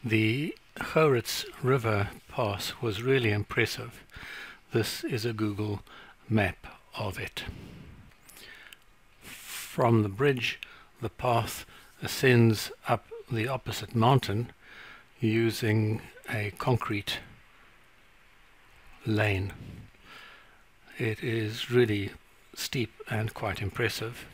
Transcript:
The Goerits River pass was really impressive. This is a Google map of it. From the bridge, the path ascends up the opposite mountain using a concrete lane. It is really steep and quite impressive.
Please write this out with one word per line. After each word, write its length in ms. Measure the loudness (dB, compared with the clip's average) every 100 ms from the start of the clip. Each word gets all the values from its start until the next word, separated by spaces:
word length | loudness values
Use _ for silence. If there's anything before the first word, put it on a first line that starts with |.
The 520 | 2 2 4 0 -4 -8 _ -10
Goerits 640 | 0 4 4 4 0 -6 -6 -4
River 480 | 0 2 2 0 0 -6 -10
pass 440 | -2 -2 -2 -6 -6
was 220 | -4 -4
really 280 | 2 2 2
impressive. 720 | 0 -2 0 0 -2 -10 -14 -20 -18 -14 -14 -16 -18 -4
This 320 | -2 0 -4
is 220 | -4 -4 -4
a 80 |
Google 480 | -2 -2 -2 -4 -6 -10 -20 -20 -20 0
map 360 | 2 2 -2 -16 -20 _ -8
of 220 | -6 -6
it. 240 | -8 -8 -10 -12 -16 -18 -20 -20 -20 -20 -20 -20 -20 -20 -20 -20 -20 -20 _ -20
From 800 | -18 -18 -12 -12 -8 2 4 6
the 80 | 4
bridge, 500 | 2 2 2 -2 -6 -12 -16 -20 -10
the 80 | -10
path 560 | -2 2 2 0 -8 -14 -20 -20 -10
ascends 680 | -8 2 6 8 8 6 -2 -10 -2
up 180 | -2 -2 -16 -6
the 160 | -4 -2
opposite 460 | -4 -6 -8 -4
mountain 600 | 4 6 6 4 -4 -4 -10 -20 -20 -20 -20 -20 -2
using 800 | 0 4 2 2 2 2 2 -2 -8 -18 -8
a 220 | -4 -4 -4
concrete 640 | 0 0 0 -4 -4 -8 -8 -20 -20 -20 -20 -20 -20 -20 -20 -20 -20 -20 -20 -20 -20 -20 -20 -10 -2
lane. 460 | 2 2 2 -2 -8 -14 -16 -18 -20 -20 -20 -20 -20 -20 -20 -20 _ -20 -4
It 240 | -2 -2
is 460 | -2 -2 -2 -4 2
really 420 | 6 6 4 -2 -8 _ _ -20 -10
steep 360 | -6 -4 -4 -6 -6
and 240 | -2 -2
quite 280 | -4 -6 -4
impressive. 640 | -6 -2 -2 -2 -8 -10 -16